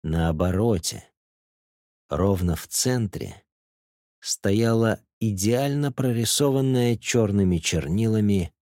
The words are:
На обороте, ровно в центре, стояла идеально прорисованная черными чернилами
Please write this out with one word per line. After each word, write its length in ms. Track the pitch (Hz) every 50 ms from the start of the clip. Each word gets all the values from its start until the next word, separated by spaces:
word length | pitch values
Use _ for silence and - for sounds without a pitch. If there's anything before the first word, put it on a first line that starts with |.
| -
На 260 | 78 78 82 82 82
обороте, 760 | 80 78 87 90 90 92 110 120 107 85 - - - - - _ _ _ _ _ _ _ _ _ _ _ _ _ _ _ _ _ _ _ _ _
ровно 460 | - 76 92 101 98 90 90 87 85
в 120 | - -
центре, 760 | - - - - 127 127 123 113 101 - 67 - - - - _ _ _ _ _ _ _ _ _ _ _ _ _ _ _ _
стояла 800 | - - - - - 101 98 110 113 117 113 113 113 110 107 - _ _ _ _
идеально 720 | 113 110 101 92 95 107 120 123 139 143 143 147 143 143
прорисованная 1040 | 123 - 131 127 117 117 117 110 - - 147 143 131 135 135 131 131 127 123 120 117
черными 600 | 110 - - - 120 113 101 98 101 98 92 87
чернилами 960 | 82 - - - 82 71 71 85 104 113 113 110 107 104 104 101 98 87 82 _ _